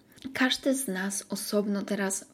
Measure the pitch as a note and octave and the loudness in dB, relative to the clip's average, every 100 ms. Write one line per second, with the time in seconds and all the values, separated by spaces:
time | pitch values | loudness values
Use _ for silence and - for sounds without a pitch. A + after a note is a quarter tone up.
0 | - - - - C4 - C#4 C4 A#3 F#3 | -18 -14 -8 2 2 4 2 2 0 -2
1 | G3 G3 - G3 - G#3 G#3 G3+ - G3+ | -2 -4 -4 -6 0 0 2 0 0 0
2 | G3 G3 - | 0 -2 -6